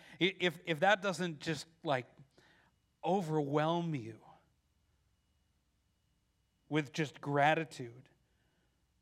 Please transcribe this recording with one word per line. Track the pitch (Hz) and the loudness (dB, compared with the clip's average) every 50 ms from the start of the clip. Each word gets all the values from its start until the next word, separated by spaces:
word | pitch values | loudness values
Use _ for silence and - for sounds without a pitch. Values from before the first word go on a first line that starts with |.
| - - - - | -20 -20 -4 0
i-, | 165 190 185 - | 0 0 2 2
if, | 180 180 160 175 - | 0 0 0 -2 -2
if | 175 165 143 | -4 0 2
that | 175 196 214 202 | 4 4 4 4
doesn't | 180 202 175 147 180 175 160 135 | 2 0 -2 -2 -2 -4 -4 -6
just, | - 165 160 143 - - _ _ - | -6 -6 -6 -6 -8 -12 _ _ -2
like, | 165 139 127 120 - - - - - _ _ _ _ _ _ _ _ _ _ _ _ _ _ - | 0 0 0 -2 -4 -14 -20 -20 -20 _ _ _ _ _ _ _ _ _ _ _ _ _ _ -2
overwhelm | - 180 202 175 156 156 156 147 139 143 151 151 160 170 175 170 165 156 | 0 0 0 0 0 -2 -2 0 0 0 0 2 2 0 0 -2 -2 -4
you | 135 107 - 87 - - - - - _ _ _ _ _ _ _ _ _ _ _ _ _ _ _ _ _ _ _ _ _ _ _ _ _ _ _ _ _ _ _ _ _ _ _ _ _ _ _ _ _ _ _ _ _ - | -6 -6 -10 -14 -16 -20 -20 -20 -20 _ _ _ _ _ _ _ _ _ _ _ _ _ _ _ _ _ _ _ _ _ _ _ _ _ _ _ _ _ _ _ _ _ _ _ _ _ _ _ _ _ _ _ _ _ -4
with | 143 156 151 127 - | -2 -2 -2 -2 -2
just | - 156 131 - - | -2 -2 -2 -4 -8
gratitude, | - 143 143 143 139 151 156 160 160 - - - 127 117 117 127 131 _ _ _ _ _ _ _ _ _ _ _ _ _ _ _ _ _ _ _ | -6 -2 2 4 4 4 4 2 0 -4 -8 -12 -12 -12 -14 -18 -20 _ _ _ _ _ _ _ _ _ _ _ _ _ _ _ _ _ _ _